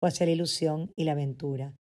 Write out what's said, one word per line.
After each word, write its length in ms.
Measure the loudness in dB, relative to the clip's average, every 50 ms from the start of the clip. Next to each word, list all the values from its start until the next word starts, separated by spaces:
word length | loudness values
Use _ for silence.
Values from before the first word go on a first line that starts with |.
o 40 | 0
hacia 200 | 0 2 2 2
la 60 | 4
ilusión 600 | 4 2 2 0 -2 0 0 0 0 0 -4 -6 -4
y 80 | -2 0
la 80 | 0
aventura. 600 | 0 0 -2 -4 -4 -4 -6 -4 -4 -4 -6 -10 -12 _ _ _